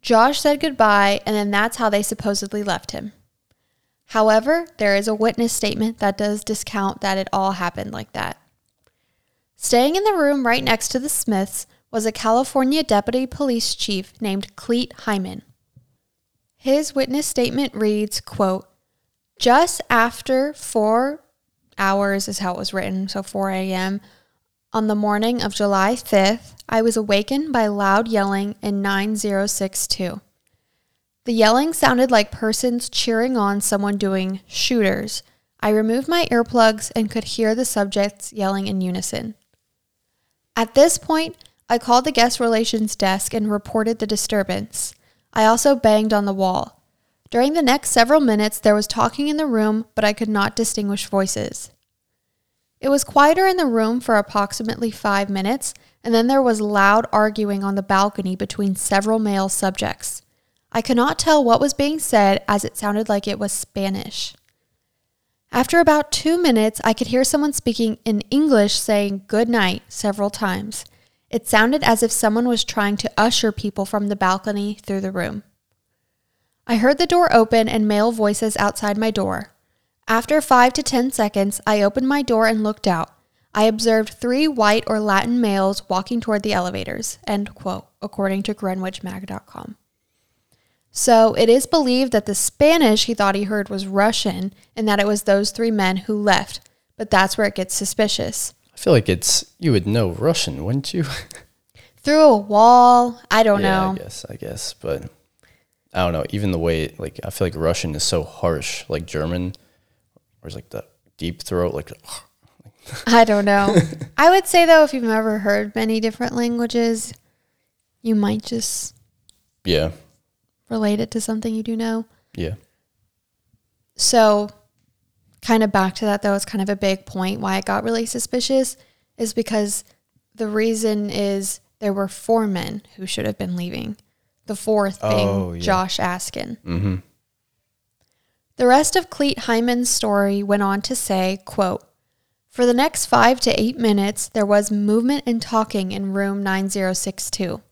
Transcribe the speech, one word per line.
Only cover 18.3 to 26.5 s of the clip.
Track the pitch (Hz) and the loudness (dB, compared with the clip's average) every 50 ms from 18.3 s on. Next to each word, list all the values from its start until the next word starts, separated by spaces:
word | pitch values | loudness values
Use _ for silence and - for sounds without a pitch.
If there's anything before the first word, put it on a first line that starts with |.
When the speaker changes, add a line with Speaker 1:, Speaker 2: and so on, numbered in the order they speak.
| - - 208 190 185 190 - _ _ _ _ _ _ _ _ _ _ _ _ _ _ _ | -4 -2 -2 -2 -2 -4 -8 _ _ _ _ _ _ _ _ _ _ _ _ _ _ _
Speaker 1:
"Just | - 240 240 285 339 349 - - - _ | 2 4 4 4 4 2 -2 -8 -4 _
after | 247 233 226 240 - - - - 262 262 269 294 294 | 2 2 2 0 -2 -8 -4 -2 0 0 0 -2 -6
four | - - - - 233 208 214 220 233 254 277 294 320 _ _ _ _ _ _ _ _ _ _ _ | -10 -14 -4 -2 0 0 2 2 2 0 -2 -4 -8 _ _ _ _ _ _ _ _ _ _ _
hours," | - 196 196 196 196 202 196 196 196 196 | -2 0 0 0 0 0 0 -2 -2 -4
is | - 202 - | -6 -8 -6
how | 196 180 180 | -6 -6 -6
it | - | -6
was | 196 - - | -8 -6 -6
written, | 190 180 196 190 190 190 | -6 -6 -4 -6 -6 -6
so | 190 - 196 190 | -6 -8 -10 -10
four | - - 202 196 190 | -8 -6 -4 -4 -2
A | 190 190 190 190 | -4 -4 -4 -4
M, | 185 185 185 190 196 202 _ _ _ _ _ _ _ _ _ _ _ _ _ _ | -4 -4 -4 -4 -6 -8 _ _ _ _ _ _ _ _ _ _ _ _ _ _
on | - 220 220 | -4 -2 0
the | 214 208 | 0 0
morning | 208 208 208 208 208 220 226 247 240 | 0 0 0 0 0 0 0 -2 -2
of | - 208 - | -4 -4 -2
July | - 208 202 196 190 190 208 247 | -2 0 0 2 2 2 0 0
fifth, | 240 - - - 196 190 196 220 233 - - | -4 -2 0 2 4 4 4 0 -2 -6 -20